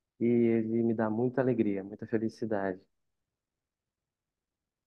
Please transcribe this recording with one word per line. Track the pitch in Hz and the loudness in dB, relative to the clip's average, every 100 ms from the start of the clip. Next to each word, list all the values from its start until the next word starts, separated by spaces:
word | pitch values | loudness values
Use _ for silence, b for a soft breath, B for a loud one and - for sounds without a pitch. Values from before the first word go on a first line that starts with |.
| _ _ | _ _
e | 117 | 2
ele | 120 117 113 113 113 | 4 4 2 0 0
me | 117 | 0
dá | 110 110 | 0 0
muita | 110 123 127 | 0 -2 0
alegria, | 127 113 104 98 | 0 2 0 0
muita | 98 107 110 | -6 -12 -4
felicidade. | 113 110 - 113 104 98 92 - _ _ _ _ _ _ _ _ _ _ _ _ _ _ _ _ _ _ _ | -2 -2 -4 -4 -2 -2 -4 -12 _ _ _ _ _ _ _ _ _ _ _ _ _ _ _ _ _ _ _